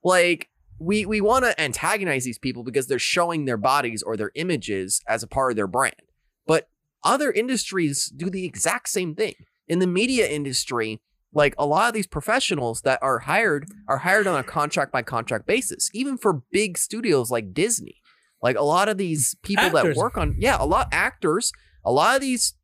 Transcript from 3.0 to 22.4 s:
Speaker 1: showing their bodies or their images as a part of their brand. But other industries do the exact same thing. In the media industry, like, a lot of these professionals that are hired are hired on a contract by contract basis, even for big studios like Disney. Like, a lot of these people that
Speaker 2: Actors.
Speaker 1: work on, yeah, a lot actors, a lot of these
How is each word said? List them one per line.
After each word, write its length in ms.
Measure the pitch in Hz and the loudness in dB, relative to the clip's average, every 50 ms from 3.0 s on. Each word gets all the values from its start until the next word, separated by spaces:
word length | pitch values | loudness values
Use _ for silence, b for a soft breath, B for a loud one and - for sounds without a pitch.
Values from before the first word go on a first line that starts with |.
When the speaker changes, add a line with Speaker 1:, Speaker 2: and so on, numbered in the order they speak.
Speaker 1:
showing 440 | - - - 180 175 170 170 160 143 | 0 0 2 2 0 0 0 -2 -2
their 100 | 131 131 | -2 -2
bodies 440 | 104 101 127 135 143 135 117 113 107 | 0 2 2 2 2 0 -2 -4 -6
or 160 | - - 113 | -6 -6 -4
their 140 | 104 107 - _ | -4 -4 -6 _
images 640 | 143 165 185 170 131 - - 104 95 92 92 - - _ - | -6 -2 -2 -2 -4 -2 -4 -4 -4 -2 -2 -4 -4 _ -2
as 160 | 110 113 113 | -4 -4 -4
a 20 | |
part 240 | - - 135 135 127 | -4 -2 0 0 0
of 60 | 120 | 0
their 100 | 107 101 | 0 -2
brand. 280 | 95 87 123 135 110 - - _ _ _ _ _ _ _ _ _ | 0 0 0 0 0 0 -6 _ _ _ _ _ _ _ _ _
But 220 | - 160 156 - _ _ _ _ _ _ _ | 2 2 2 2 _ _ _ _ _ _ _
other 300 | - 156 233 277 294 269 | 0 0 2 2 0 0
industries 720 | - 202 226 254 262 208 - - 190 190 165 147 139 - - | 0 -2 -2 0 -2 -4 -4 -4 -2 -2 -2 -2 -2 -4 -6
do 240 | - - 135 175 190 | -6 -6 -8 -8 -6
the 140 | 185 190 185 | -6 -6 -8
exact 440 | 165 - - - 165 202 240 _ - | -8 -6 -2 -2 -2 -2 -2 _ -4
same 280 | - 214 185 170 151 | -4 -4 -4 -4 -4
thing. 180 | 175 220 175 - _ - _ _ _ _ | -4 -4 -4 -4 _ -20 _ _ _ _
In 140 | - 165 180 | -2 0 0
the 80 | 185 185 | 2 2
media 400 | 175 185 226 254 262 247 202 123 | 2 2 2 2 2 2 2 2
industry, 720 | 147 151 143 135 123 - - - 127 120 110 110 107 110 _ _ _ _ _ _ - | 0 -4 -4 -4 -4 -4 -4 -2 -2 -2 -2 -2 -4 -10 _ _ _ _ _ _ 2
like, 200 | 147 147 143 - - | 4 4 4 4 0
a 80 | 143 | 0
lot 220 | 143 151 175 220 240 | 2 2 2 2 2
of 60 | 226 | 0
these 120 | 220 185 | -2 -4
professionals 760 | - - 156 - - 220 269 262 - 190 147 127 117 113 - | -4 -6 -8 -2 0 0 0 0 0 -2 -2 -2 -4 -4 -2
that 160 | - 135 131 - | 0 0 0 2
are 180 | - 135 127 117 | 2 0 0 0
hired 460 | 120 123 156 202 226 202 151 143 147 190 - - - | 0 0 0 2 2 2 0 -2 -4 -10 -20 -18 -4
are 120 | - 135 135 | -2 -2 0
hired 280 | 151 175 190 214 208 | 2 2 2 4 4
on 120 | 196 175 139 | 2 0 0
a 40 | 143 | -2
contract 480 | - - 160 147 147 - 165 139 - | -2 -2 -2 -2 0 0 -2 -2 0
by 100 | - 131 | -2 -4
contract 440 | 113 - 135 117 117 - 123 107 - | -4 -2 -4 -4 -2 -2 -4 -4 0
basis, 440 | - 196 254 254 - - - - - | 0 0 0 0 -4 -4 -4 -6 -4
even 240 | - 214 262 285 269 | -2 -4 -4 -4 -4
for 260 | 240 - 190 180 135 - _ | 0 0 0 0 0 -4 _
big 280 | - 196 214 202 175 - | 0 0 0 0 -2 -4
studios 520 | - - - 226 233 202 160 135 120 117 | -6 -4 -4 -4 0 2 2 2 2 2
like 220 | 123 117 107 95 | -2 -4 -4 -4
Disney. 440 | 90 135 180 240 - - - - - _ b b b b b b b b | -2 0 0 0 0 -4 -6 -12 -20 _ b b b b b b b b
Like, 140 | - 123 131 | 0 0 2
a 60 | 104 | 2
lot 260 | 147 147 156 180 202 214 | 2 2 4 2 2 2
of 80 | 214 185 | 0 -2
these 360 | 202 175 160 147 131 - - _ | -2 -2 0 0 -2 -2 -4 _
people 260 | - - 202 202 240 277 | -6 -2 2 2 2 4
that 60 | - | 4
Speaker 2:
Actors. 200 | 151 214 170 139 | 2 2 2 2
Speaker 1:
work 200 | 120 196 247 - | 0 -2 -2 -2
on, 200 | 214 165 156 - - | -2 -2 0 0 0
yeah, 180 | 208 254 254 - | 2 2 2 2
a 40 | 131 | 0
lot 220 | 147 175 240 - - | 0 2 0 0 0
actors, 600 | 139 160 190 247 - _ - 160 156 208 240 - b b b b b b b | 0 0 0 -2 -4 _ -2 0 0 0 -2 -4 b b b b b b b
a 80 | - | 0
lot 220 | 123 139 165 214 254 | 2 4 4 4 4
of 40 | 269 | 2
these 320 | 277 262 254 226 | 0 0 -2 -2